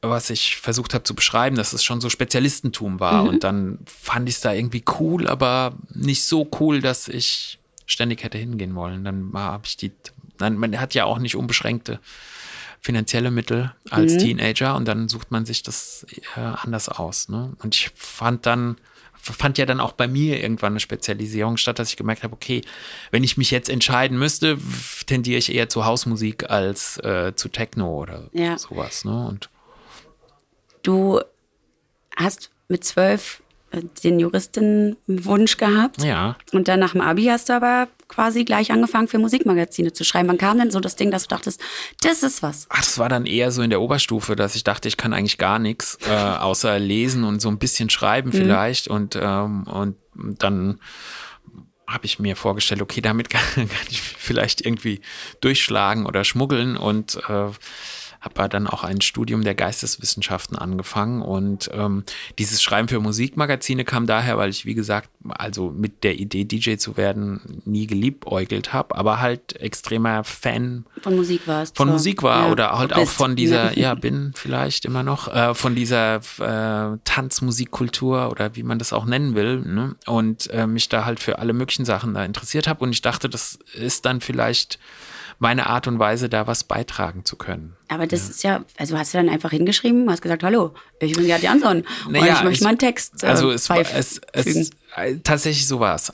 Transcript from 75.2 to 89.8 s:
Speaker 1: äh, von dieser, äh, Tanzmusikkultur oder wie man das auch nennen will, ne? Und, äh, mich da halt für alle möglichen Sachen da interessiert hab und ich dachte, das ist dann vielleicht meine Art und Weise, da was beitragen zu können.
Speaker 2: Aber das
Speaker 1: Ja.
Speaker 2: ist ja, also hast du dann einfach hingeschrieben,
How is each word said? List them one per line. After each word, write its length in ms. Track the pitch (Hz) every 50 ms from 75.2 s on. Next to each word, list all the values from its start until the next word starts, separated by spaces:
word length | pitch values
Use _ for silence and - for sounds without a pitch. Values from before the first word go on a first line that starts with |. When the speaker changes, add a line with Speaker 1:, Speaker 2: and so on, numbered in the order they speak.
| - - -
Speaker 1:
äh, 220 | 120 117 120 120
von 200 | - - 127 120
dieser, 420 | 123 120 113 127 117 113 110 110 110 - - - -
äh, 580 | 110 110 113 110 110 110 107 107 107 107 107 110 -
Tanzmusikkultur 1200 | - - - 135 131 - - 131 127 113 117 127 - - - 127 117 - - 127 127 131 127 127 120
oder 220 | 113 - 104 107 117
wie 60 | 117 117
man 160 | 120 117 113
das 120 | 117 -
auch 140 | - 110 107
nennen 280 | 117 123 135 147 139 113
will, 280 | 104 104 113 127 127
ne? 340 | - - 92 104 127 135 - - -
Und, 440 | - 117 113 110 110 110 - - -
äh, 180 | - 113 113
mich 220 | 110 113 117 - -
da 160 | - 113 110
halt 160 | 120 117 -
für 180 | - - - -
alle 140 | - 117 113
möglichen 320 | 123 131 131 - - 131
Sachen 280 | 117 104 92 120 117 101
da 100 | 98 98
interessiert 420 | 92 104 - - - - 151 151
hab 140 | 160 160 -
und 100 | 131 127
ich 100 | 117 -
dachte, 280 | - 117 117 - - 113
das 300 | 95 117 - - - - _ - -
ist 300 | - 113 123 - - -
dann 140 | 127 127 123
vielleicht 580 | - - 127 123 113 113 120 - - - - - - - - - - - - - - - - -
meine 260 | 120 117 123 131 -
Art 200 | - 120 123 -
und 120 | 127 120 113
Weise, 280 | 107 104 110 117 127
da 200 | 113 117 110 107
was 180 | 120 117 - -
beitragen 580 | - - - 117 - - - 95 85 90 92 92
zu 140 | 90 -
können. 400 | - - - 87 85 80 80 90 - _
Speaker 2:
Aber 200 | - 156 160 165
das 160 | 160 - 107 95
Speaker 1:
Ja. 60 | 101
Speaker 2:
ist 140 | - - -
ja, 220 | 196 196 - - - -
also 200 | - 151 147 160
hast 160 | 156 151 - -
du 60 | 180
dann 100 | 175 165
einfach 220 | 156 156 - 156
hingeschrieben, 580 | 151 156 170 185 208 -